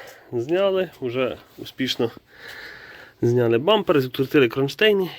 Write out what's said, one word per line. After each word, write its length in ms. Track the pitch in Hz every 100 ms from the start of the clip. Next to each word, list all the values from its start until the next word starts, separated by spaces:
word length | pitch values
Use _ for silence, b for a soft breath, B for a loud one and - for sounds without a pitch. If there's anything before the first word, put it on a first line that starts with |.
| B B B
зняли, 580 | 123 123 175 196 190 180 -
вже 380 | 127 123 127 80 - -
успішно 520 | - - 127 - 117 - _ B B B B B B B B B
зняли 360 | 120 120 117 117
бампер, 420 | 156 214 185 151
відкрутили 480 | 127 - 135 156 123
кронштейни 600 | 135 139 - 214 202 180